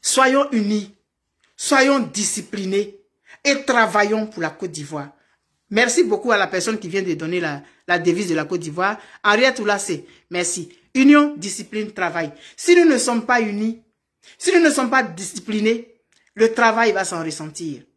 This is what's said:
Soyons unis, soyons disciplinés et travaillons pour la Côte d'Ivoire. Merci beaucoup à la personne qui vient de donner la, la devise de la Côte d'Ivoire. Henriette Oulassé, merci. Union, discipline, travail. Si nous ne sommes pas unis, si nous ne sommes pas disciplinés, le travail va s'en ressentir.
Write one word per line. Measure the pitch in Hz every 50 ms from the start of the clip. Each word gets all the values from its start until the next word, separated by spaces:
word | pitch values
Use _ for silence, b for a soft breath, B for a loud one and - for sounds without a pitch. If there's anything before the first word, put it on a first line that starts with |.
Soyons | _ - - - 262 262 262 277 285 277 277
unis, | 226 208 202 214 208 202 196 - _ _ _ _ _ _ _ _ _ _ _ _
soyons | _ - - 294 269 262 277 277 277
disciplinés | 226 160 139 - 208 - - 214 185 - - 202 196 185 190 196 208 202 - - _ _ _ _ b b b b b
et | 285 277 277 277
travaillons | - 247 240 226 214 175 208 208 208 214 220 220 214
pour | - 185 170
la | 156
Côte | 147 - - 185
d'Ivoire. | 151 151 147 143 156 147 139 143 - _ _ _ _ _ _ _ _ _ _ _
Merci | 208 208 247 254 247 - 349
beaucoup | 220 208 - - 247
à | 226
la | 202 196
personne | 180 - 185 175 220 220 214
qui | 214 175
vient | 165 196 185
de | 185 165
donner | 147 156 160 175 180
la, | 170 156 147 139 143 b b b b -
la | 180 175
devise | 160 170 165 180 208 180
de | 165
la | 156 151
Côte | 151 180 175
d'Ivoire. | 156 160 147 170 185 196 214 B B B B B B
Henriette | 208 208 220 254 262 254 262
Oulassé, | 220 202 208 196 196 - 180 147 - b b b b b
merci. | 170 180 175 170 - - 165 b b b b b _
Union, | 262 262 277 294 294 294 294 294
discipline, | 285 160 196 180 - 214 - - 214 214 208
travail. | - - 185 170 165 170 165 151 147 B B B B
Si | B - - 349
nous | 349 349
ne | 330 285
sommes | 240 226 254 240 233 220
pas | 226 247 240
unis, | 226 214 202 202 214 220 226 233 _ _ _ _ _ _ _ _ b b b b
si | - 349 370
nous | 349
ne | 339 311
sommes | 294 - 262 240
pas | 277 262 247
disciplinés, | 220 165 165 196 - - 214 - - 214 214 214 220 233 226 233 - _ _ _ _ _ _ _ _ _
le | 202 220 226 226
travail | 233 240 226 214 226 233 226 196
va | 196 190
s'en | 180 190 170 160
ressentir. | 160 151 - 156 156 151 - 175 160 143 123 - _ _